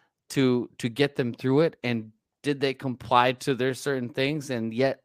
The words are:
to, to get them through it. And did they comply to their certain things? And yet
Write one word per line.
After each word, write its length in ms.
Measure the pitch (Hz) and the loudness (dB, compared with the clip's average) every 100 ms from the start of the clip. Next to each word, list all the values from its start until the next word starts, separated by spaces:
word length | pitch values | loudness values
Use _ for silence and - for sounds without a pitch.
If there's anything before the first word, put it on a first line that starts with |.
| _ _ - | _ _ -6
to, 400 | 147 131 123 - - | 2 4 2 -2 -6
to 120 | 131 | -6
get 260 | 113 143 - | 0 0 0
them 180 | 123 | -4
through 280 | 113 131 135 | -2 0 2
it. 160 | 160 - | 2 -2
And 280 | 123 117 110 _ _ _ | -4 -4 -6 _ _ _
did 160 | 143 143 | -4 0
they 140 | 135 | -2
comply 580 | 131 135 120 - 123 127 | -2 -6 -6 0 4 4
to 220 | 131 - 120 | 2 -2 0
their 180 | 131 | 0
certain 360 | 123 147 135 120 | -2 -4 -4 -4
things? 400 | - 135 156 131 | -2 -2 -2 -4
And 240 | 120 113 | -4 -4
yet 280 | 113 135 - | 2 2 0